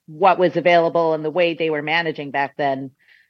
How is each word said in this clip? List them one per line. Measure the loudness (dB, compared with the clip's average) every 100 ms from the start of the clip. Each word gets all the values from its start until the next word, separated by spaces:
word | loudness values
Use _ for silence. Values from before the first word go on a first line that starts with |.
| -20
what | 0 2 4
was | 2 2
available | 4 4 4 0 0
and | -2 -2
the |
way | 0 0
they | 0 -4
were | -2
managing | -2 -2 -2 -6 -6
back | -4 -4 -2
then. | -4 -2 -8 -16 _ _